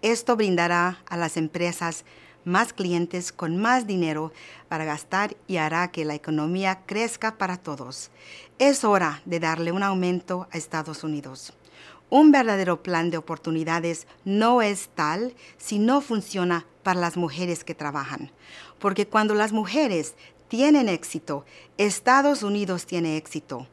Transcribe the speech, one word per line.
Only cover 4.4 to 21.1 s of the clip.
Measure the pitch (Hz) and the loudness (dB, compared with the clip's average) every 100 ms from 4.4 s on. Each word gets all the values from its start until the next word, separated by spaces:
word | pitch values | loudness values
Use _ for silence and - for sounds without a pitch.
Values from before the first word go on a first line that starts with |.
| - - - | -20 -20 -8
para | 160 | -6
gastar | 156 151 - 185 208 202 _ | -4 -6 -4 -2 -2 -6 _
y | 185 | -2
hará | 156 160 180 | 0 0 -2
que | 175 | -4
la | 151 | -6
economía | 151 - 156 151 185 190 185 - | -6 -4 -2 -2 -2 -2 -4 -6
crezca | 202 226 - 220 220 | -4 -4 -4 -6 -4
para | 190 180 | -6 -6
todos. | - 139 123 - - _ - - - _ | -8 -10 -10 -14 -16 _ -20 -20 -20 _
Es | 269 277 | 4 4
hora | 220 202 165 143 | 4 4 2 -4
de | - 170 | -6 -2
darle | 160 160 170 | 0 -2 -2
un | 180 | 0
aumento | 196 190 180 180 - 180 180 | 0 0 0 -2 -2 -8 -6
a | 170 | -10
Estados | - 160 160 151 | -8 -8 -8 -8
Unidos. | 160 151 139 131 - - - - - - _ | -6 -8 -8 -16 -20 -20 -20 -20 -20 -20 _
Un | 262 311 | 8 10
verdadero | 285 233 196 180 170 | 10 6 2 2 0
plan | - 175 170 | 0 0 0
de | 165 | -2
oportunidades | 160 160 - 160 160 165 165 165 - - | -6 -8 -4 -4 -2 -2 -2 -6 -10 -14
no | - 202 226 247 | -2 2 4 4
es | 214 196 - | 4 -2 -8
tal | - 151 170 240 247 - - | -2 -2 0 -4 -8 -20 -18
si | - 208 | -6 0
no | 220 277 | 4 2
funciona | 277 220 185 196 180 175 165 _ | 2 -4 -4 -2 0 -2 -4 _
para | - 180 | -2 0
las | 175 175 | 0 -2
mujeres | 170 143 175 170 | -4 -2 -4 -6
que | - | -8
trabajan. | 160 151 143 135 139 - _ - - - - | -10 -6 -6 -6 -10 -12 _ -20 -20 -20 -4
Porque | 202 190 208 | -2 -2 0
cuando | 214 214 | 2 2
las | 208 214 | 2 2
mujeres | 214 196 240 285 180 151 - - _ _ | 0 -2 0 0 0 -4 -10 -20 _ _
tienen | 226 277 294 233 | 0 4 6 4
éxito, | 170 - | -2 -4